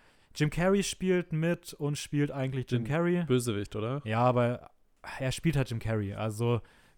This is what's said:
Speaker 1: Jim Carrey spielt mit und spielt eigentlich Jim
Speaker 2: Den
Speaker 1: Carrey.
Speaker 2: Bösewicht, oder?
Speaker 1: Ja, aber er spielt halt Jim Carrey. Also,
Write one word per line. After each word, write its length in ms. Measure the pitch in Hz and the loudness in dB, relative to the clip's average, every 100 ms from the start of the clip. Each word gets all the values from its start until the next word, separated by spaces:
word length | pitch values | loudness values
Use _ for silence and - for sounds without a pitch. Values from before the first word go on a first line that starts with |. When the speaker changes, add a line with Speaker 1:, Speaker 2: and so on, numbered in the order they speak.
| _ _ _ - | _ _ _ 0
Speaker 1:
Jim 140 | 151 | 0
Carrey 340 | 160 185 202 | 2 2 2
spielt 480 | 185 - 185 180 175 | 0 -2 0 0 0
mit 420 | 156 165 170 - | -2 0 -2 -6
und 240 | - 147 147 | -6 -4 -4
spielt 320 | - 147 143 | -2 0 0
eigentlich 400 | 139 135 131 120 | 0 -4 -4 -2
Jim 140 | 123 | -2
Speaker 2:
Den 80 | 113 | 0
Speaker 1:
Carrey. 320 | 151 175 175 156 | 0 2 0 2
Speaker 2:
Bösewicht, 500 | 127 120 101 101 107 | 2 2 -4 -4 -4
oder? 240 | 110 139 | -4 -4
Speaker 1:
Ja, 160 | 110 113 | -2 2
aber 480 | 127 123 120 123 - _ _ _ - - | 4 4 2 0 -8 _ _ _ -16 -6
er 140 | 131 | -4
spielt 240 | - 165 139 | 0 0 2
halt 140 | 127 | 0
Jim 100 | 117 | -2
Carrey. 340 | 107 110 98 | -2 -2 -2
Also, 460 | 104 110 104 120 120 - - _ | -2 -4 0 0 0 -2 -20 _